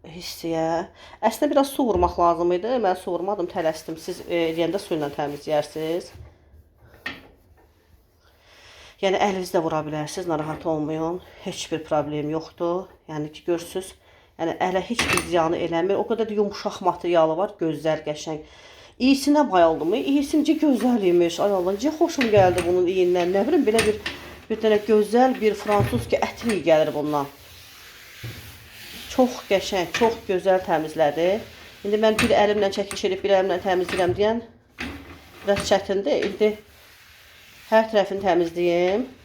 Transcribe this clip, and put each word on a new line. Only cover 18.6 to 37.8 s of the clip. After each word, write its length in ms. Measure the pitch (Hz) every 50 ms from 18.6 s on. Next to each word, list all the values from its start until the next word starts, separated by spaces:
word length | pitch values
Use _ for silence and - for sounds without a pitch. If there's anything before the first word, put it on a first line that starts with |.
| - - - - - - - _
İyisinə 460 | 240 262 277 269 - 285 294 302 285 -
bayıldım. 440 | 185 180 170 165 160 147 151 165 202 262
İyisi 400 | 277 277 277 294 277 277 - 311
necə 160 | 277 302 320 -
gözəl 440 | - 302 262 214 208 247 240 226 196 180
imiş. 280 | 175 175 175 170 170 -
Ay 120 | - 202 202 190
Allah, 180 | 175 180 196
necə 160 | 202 226 302 311
xoşum 320 | - 349 311 - - 247 226
gəldi 320 | 202 208 190 185 175 175 170
bunun 220 | 170 180 180 180 170
iyindən. 480 | 190 185 180 180 180 180 175 175 190
Nə 80 | 196 208 240
bilim, 160 | 339 339 247 214
belə 160 | 214 226 202
bir, 160 | 208 208 214 - - - - - - - - - -
bir 120 | 220 220 226
dənə 160 | 220 214 208 208 -
gözəl 480 | 220 214 208 196 202 240 254 262 247 -
bir 160 | 208 214 196 -
fransuz 480 | - 208 208 202 196 - - 240 - -
ki, 120 | - -
ətin 360 | - - - - - 233 214
iyi 80 | 180 143 165
gəlir 240 | 160 156 156 151 151
bundan. 320 | 147 143 151 151 147 139 143 - - - - - - - - - - - - - - - - - - - - - - - - - - - - - - - - - - - - - -
Çox 140 | 254 247 - - - -
qəşəng, 380 | 202 185 190 - 208 190 170 165
çox 220 | - - 240 226 226 - -
gözəl 380 | - 196 180 175 190 190 185 185
təmizlədi. 600 | - 175 156 160 156 156 160 160 147 147 160 165 180 196 220 208 - - - - - - - -
İndi 140 | 202 208 214
mən 140 | 220 220 220
bir 140 | 220 240 226
əlimlə 380 | - - 208 202 208 214 202 196
çəkiliş 300 | 196 - 196 196 - - -
edib, 140 | 196 190 190
bir 140 | - 196 196
əlimlə 220 | 190 190 190 175 185
təmizləyirəm 540 | - 202 185 180 180 175 - 185 180 175 175
deyən 240 | 185 202 214 226 233 226 - - _ _ _ _ - - - - - - - - - - - - -
biraz 180 | - 202 202 196 - -
çətindir. 560 | 208 196 196 - 196 196 202 190 196 - 247
İndi 240 | 208 196 - 214 214 208 - - _ - - - - - - - - - - - - - - - - - - - -
hər 220 | 220 220